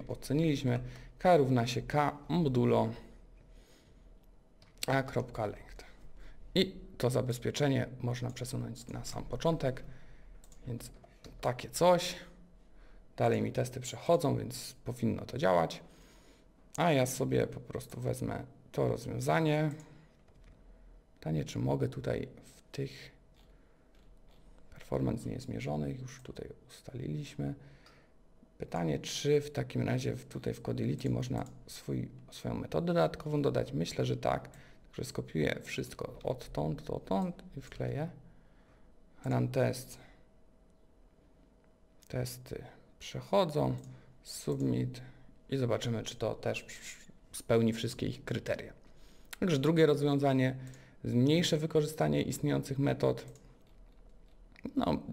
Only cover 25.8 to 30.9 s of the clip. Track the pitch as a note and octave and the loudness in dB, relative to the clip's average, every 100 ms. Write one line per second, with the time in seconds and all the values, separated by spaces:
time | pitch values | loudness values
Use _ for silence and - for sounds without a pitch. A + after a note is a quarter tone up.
25.8 | C#3+ C3 B2+ - - - - - - - | -2 -6 -10 -12 -12 -12 -12 -14 -20 -18
26.8 | - A#2+ - D3+ C#3+ - C#3 C#3 - - | -12 -8 -4 -4 -6 -6 -6 -6 -14 -20
27.8 | - - - - - - - - - E3+ | -20 -20 -20 -20 -20 -20 -20 -14 -6 -2
28.8 | E3 C#3+ - - C#3+ D3 C#3+ - B2+ B2+ | 0 0 -2 -2 4 4 2 -6 -2 0
29.8 | A2+ B2+ B2+ A#2 - B2+ E2+ - A#2+ B2 | 0 0 0 -4 -8 -6 -6 -4 -4 -2
30.8 | A2+ | 0